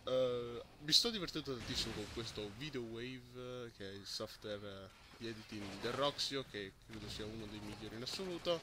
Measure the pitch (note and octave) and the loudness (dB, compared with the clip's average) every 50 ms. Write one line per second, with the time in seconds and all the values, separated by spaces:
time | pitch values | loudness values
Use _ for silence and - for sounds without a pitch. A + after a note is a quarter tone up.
0 | - B2 B2+ C3 C3 B2 B2 A#2+ A#2+ A#2+ A#2+ A#2 - - - - D3 D3+ D3+ - | 4 4 6 6 6 6 6 2 0 0 -2 -4 -6 -8 -12 -6 2 8 8 8
1 | - A#3+ A3+ G#3 E3+ - - E3 C#3 C#3+ C3 A#2 G#2+ G#2+ B2 A#2 - A2+ G#2+ A2+ | 8 8 4 2 0 2 0 0 0 0 0 0 0 0 2 2 2 2 0 -2
2 | G#2 F#2+ - A#2 A2+ A2+ - G#2+ G#2+ G#2 G2+ A2+ C#3+ D#3 C#3 B2+ A#2 A2+ A2+ A#2 | -2 -2 -2 -4 -4 -2 -2 -2 -4 -4 -4 -6 -6 -2 -2 -2 -2 -2 -4 -4
3 | A#2+ B2+ C3 B2+ A#2+ B2 B2 B2 B2 B2 B2+ B2+ A#2+ A#2 - - G2+ F#2+ G2 G2+ | -4 -4 -4 -6 -10 -10 -8 -8 -6 -4 -4 -4 -6 -6 -6 -6 -6 -6 -6 -6
4 | F#2+ - - - A2+ G#2+ - - - G#2+ G#2 G2+ G#2 G2+ G2 G2 F#2+ F#2 - - | -6 -4 -2 -2 -2 -4 -4 -6 -4 -2 -2 -2 -2 -6 -6 -8 -10 -12 -12 -16
5 | - - - - A2+ A2+ A2+ G#2+ G#2+ - A2 G#2 G2+ G2 F#2+ G2 G#2 A2+ A#2+ C3 | -16 -16 -10 -6 -4 -4 -4 -4 -6 -6 -4 -4 -2 -2 -4 -2 0 0 4 4
6 | C#3 C#3+ C#3 - - - C#3 C3+ C3 - - G#2 G2 F#2+ - - - - A2+ A2 | 4 4 4 2 0 2 2 0 -2 -2 -4 -4 -4 -4 -8 -12 -14 -10 -8 -6
7 | G#2 A2 - - G#2+ G#2+ A2 A2+ G#2+ G#2 G#2+ G#2+ G#2 G#2 G#2 - A2 G#2+ G#2+ A2+ | -4 -4 -2 -2 -2 -2 -2 -4 -4 -4 -4 -4 -4 -4 -6 -4 -6 -6 -4 -4
8 | B2 - - - G3 F#3 F3 E3 - F3 E3+ D#3+ | -2 -2 0 0 0 0 0 2 4 4 4 4